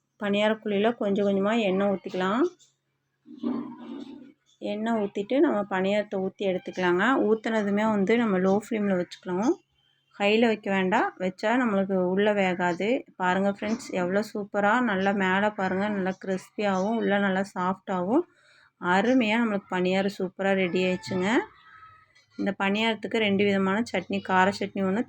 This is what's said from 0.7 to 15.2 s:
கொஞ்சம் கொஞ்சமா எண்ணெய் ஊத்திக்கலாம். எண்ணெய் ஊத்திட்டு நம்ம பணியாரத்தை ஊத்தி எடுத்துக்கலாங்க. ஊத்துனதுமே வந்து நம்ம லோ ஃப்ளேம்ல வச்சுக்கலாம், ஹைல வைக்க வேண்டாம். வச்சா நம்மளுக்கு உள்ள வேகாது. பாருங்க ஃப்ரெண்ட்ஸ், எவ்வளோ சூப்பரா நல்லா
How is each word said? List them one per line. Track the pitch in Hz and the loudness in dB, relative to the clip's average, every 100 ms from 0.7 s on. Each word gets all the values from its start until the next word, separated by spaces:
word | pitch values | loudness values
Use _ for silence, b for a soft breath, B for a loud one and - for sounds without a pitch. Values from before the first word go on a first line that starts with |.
| 202 220 240 | 0 0 0
கொஞ்சம் | 208 196 202 | -2 0 2
கொஞ்சமா | 196 196 233 196 | 2 0 0 0
எண்ணெய் | 190 202 190 | 0 0 -2
ஊத்திக்கலாம். | 190 185 180 233 359 - _ _ _ _ _ _ - - - - - - - - - - - _ _ _ | -4 -4 -2 0 -2 -4 _ _ _ _ _ _ -20 -8 -6 -4 -6 -12 -14 -14 -14 -18 -20 _ _ _
எண்ணெய் | 208 208 226 226 | -8 -4 -2 -2
ஊத்திட்டு | 202 208 202 262 311 | -2 -6 -2 2 2
நம்ம | 208 202 190 | 0 -2 -2
பணியாரத்தை | 190 208 208 196 190 | 0 0 -2 -4 -4
ஊத்தி | - 196 | -2 -2
எடுத்துக்கலாங்க. | 185 185 180 180 180 220 269 208 | -2 -4 -2 0 2 2 2 2
ஊத்துனதுமே | 220 233 220 202 202 220 | 0 0 -2 0 0 2
வந்து | 208 190 233 | 2 2 2
நம்ம | 226 185 190 | 2 2 2
லோ | 202 | 2
ஃப்ளேம்ல | - 220 202 185 | 0 -2 0 0
வச்சுக்கலாம், | 175 - 185 180 240 392 _ _ _ _ _ - | -2 -8 -6 -2 0 -2 _ _ _ _ _ -2
ஹைல | 202 220 233 | 2 4 4
வைக்க | 214 208 | 0 -2
வேண்டாம். | 190 185 226 392 - | 0 2 2 0 -2
வச்சா | 185 - 214 247 | -6 -2 -2 0
நம்மளுக்கு | 240 196 196 185 180 | 2 0 0 0 0
உள்ள | 190 214 202 | 2 2 2
வேகாது. | 185 175 180 175 202 269 - - | 0 0 -2 0 -2 -2 -4 -4
பாருங்க | 180 190 202 202 | 0 2 0 -2
ஃப்ரெண்ட்ஸ், | 208 226 - 185 | -4 -6 -4 -4
எவ்வளோ | 175 196 214 | -2 -2 -2
சூப்பரா | 214 202 202 202 240 240 | -8 -6 -2 2 2 0
நல்லா | 190 196 202 | 0 0 0